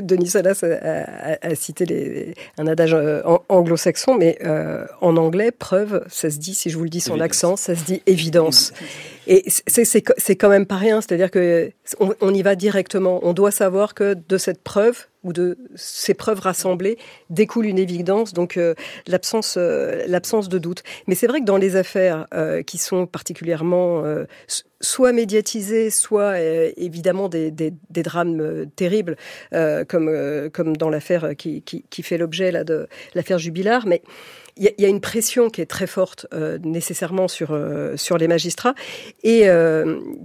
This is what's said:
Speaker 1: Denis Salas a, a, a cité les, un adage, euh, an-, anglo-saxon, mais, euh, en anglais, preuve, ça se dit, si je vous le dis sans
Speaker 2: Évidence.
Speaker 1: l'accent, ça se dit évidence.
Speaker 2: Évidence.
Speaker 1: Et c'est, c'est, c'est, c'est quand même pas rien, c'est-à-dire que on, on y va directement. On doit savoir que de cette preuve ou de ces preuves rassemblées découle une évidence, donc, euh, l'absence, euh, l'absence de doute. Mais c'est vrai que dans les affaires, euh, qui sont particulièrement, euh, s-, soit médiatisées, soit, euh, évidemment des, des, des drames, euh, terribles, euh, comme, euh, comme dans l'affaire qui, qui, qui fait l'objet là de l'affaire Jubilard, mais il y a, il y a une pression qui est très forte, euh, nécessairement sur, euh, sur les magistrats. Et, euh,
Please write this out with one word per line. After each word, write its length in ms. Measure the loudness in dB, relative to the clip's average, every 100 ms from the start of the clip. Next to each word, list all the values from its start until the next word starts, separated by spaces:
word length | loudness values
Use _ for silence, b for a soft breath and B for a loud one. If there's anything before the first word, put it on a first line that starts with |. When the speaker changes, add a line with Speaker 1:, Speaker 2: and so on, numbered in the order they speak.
Speaker 1:
Denis 280 | 0 2 2
Salas 320 | 2 2 2
a, 720 | 0 -2 -2 -4 -6 -10 -6
a, 160 | -6 -4
a 40 |
cité 300 | -6 -6 -4
les, 500 | -2 -2 -4 -8 -10 -14 B -4
un 100 | 0
adage, 280 | 4 4
euh, 260 | 4 2 0
an-, 180 | 4 2 6
anglo-saxon, 680 | 4 6 4 2 2 2 4
mais, 220 | 4 4
euh, 420 | 0 -2 -2 -6 -10 0
en 160 | 4 4
anglais, 340 | 4 2 0
preuve, 540 | -2 0 0 2 -2 -4
ça 220 | -4 -4
se 80 | -4
dit, 160 | -6
si 160 | -6 -4
je 80 | -4
vous 60 |
le 60 | -4
dis 100 | -4
sans 140 | -4
Speaker 2:
Évidence. 100 | -2
Speaker 1:
l'accent, 320 | -2 0 0 0
ça 180 | -2
se 100 | -4
dit 180 | -2 -4 0
évidence. 680 | 0 2 2 4 2 0
Speaker 2:
Évidence. 160 | -4 -14 B B B 4
Speaker 1:
Et 140 | 4 4
c'est, 160 | -2 0
c'est, 180 | 2
c'est, 200 | 4 4 2 2
c'est 180 | 2 4
quand 120 | 6
même 180 | 6 4
pas 100 | 0
rien, 240 | 2 2
c'est-à-dire 320 | 2 0 2
que 400 | 2 4 4 0 -6 -8 -2
on, 160 | 0 2
on 120 | 2
y 100 | 4
va 120 | 2
directement. 640 | 2 0 0 -2 0 0 0
On 80 | 0
doit 180 | 2 2
savoir 440 | 2 2 2 0
que 200 | 0 -2 -2 -2
de 100 | -2
cette 240 | -2 -6
preuve 440 | -4 2 2 2 -4 _
ou 80 | -8
de 260 | -2 -2 -4 -12
ces 400 | -16 -14 -4 -2
preuves 240 | -2 -2 -2
rassemblées 580 | -2 -2 -2 -2 -2 -6 B B B
découle 380 | 0 0 0 0
une 140 | 0
évidence, 520 | 0 -2 0 0 0
donc, 220 | -2 -2 0
euh, 180 | 0 -2 B B -4
l'absence, 480 | -4 -2 -4 -2 -2
euh, 460 | 0 0 -2 -4 -2
l'absence 420 | -2 0 -2 -2
de 100 | -4
doute. 260 | -4 -10 -12 B B
Mais 80 | 0
c'est 100 | 0
vrai 140 | 0
que 40 |
dans 120 | 2 2
les 180 | 2
affaires, 540 | 0 0 2 2 0 -4
euh, 280 | -6 -4 -4
qui 160 | -6 -8
sont 280 | -4 -2 -4
particulièrement, 1000 | -6 -12 -8 -6 -4 0 0 2 0
euh, 220 | -2 -4 -8 B B
s-, 160 | -10 -12 _
soit 300 | -6 2 4
médiatisées, 800 | 4 2 0 0 -4 -2 0 0
soit, 440 | 0 0 2 2 0
euh, 340 | 0 0 0 -2
évidemment 520 | -8 -4 -2 0 -2
des, 220 | -2 -4
des, 240 | -4 -6 -6 -10
des 120 | -6
drames, 360 | -4 -2 -2 -2
euh, 260 | -4 -6 -8 -4
terribles, 400 | 0 0 -2 -6 B B B
euh, 320 | -2 0 0
comme, 240 | -2 0 0
euh, 400 | 0 -2 -4 -6
comme 280 | -2 0 0
dans 120 | 0
l'affaire 420 | -2 0 -2 -2 -6
qui, 260 | -8 -10
qui, 220 | -10 -14 -14
qui 140 | -12
fait 140 | -6 -4
l'objet 340 | -2 -2 -2
là 100 | -2
de 240 | -2 -4 -6 B B -6
l'affaire 240 | -2 -2
Jubilard, 480 | -2 -4 0 0 0
mais 140 | -2 -2 B B B B 0
il 60 |
y 40 | 0
a, 20 | 4
il 40 |
y 40 | 2
a 20 |
une 140 | 2
pression 480 | -2 -4 0 2 0
qui 100 | 0
est 60 | -8
très 200 | -6 -6
forte, 400 | -2 -4 -6 -12
euh, 260 | -6 -6 -6
nécessairement 640 | -4 -4 -6 -6 -4 -2 -2
sur, 200 | -2 -4
euh, 460 | -4 -4 -6 -6 -6
sur 180 | -2 0
les 100 | 2
magistrats. 480 | 2 0 -2 -2 -2 B B B B
Et, 260 | 4 6 8
euh, 520 | 8 6 4 0 -2 -8 -12